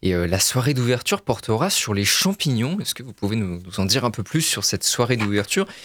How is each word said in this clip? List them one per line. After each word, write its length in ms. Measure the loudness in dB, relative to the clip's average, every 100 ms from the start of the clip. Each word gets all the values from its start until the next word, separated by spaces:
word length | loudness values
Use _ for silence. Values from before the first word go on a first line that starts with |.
Et, 100 | 2
euh, 140 | 2 2
la 120 | 2
soirée 360 | 2 2 2 2
d'ouverture 480 | 2 0 0 -4
portera 480 | 0 -4 0 0 2
sur 240 | 0 0 0
les 100 | 2
champignons. 720 | 2 2 0 0 0 0 -2
Est-ce 140 | -4
que 80 | -6
vous 120 | -10
pouvez 220 | -6 -2 0
nous, 260 | -2 -4 -8
nous 140 | -2
en 60 | 2
dire 200 | 2 0
un 60 |
peu 100 | -2
plus 200 | -2 0
sur 220 | 0 0
cette 200 | 0 0
soirée 340 | -2 0 2 2
d'ouverture ? 480 | 2 0 0 0 -2 -6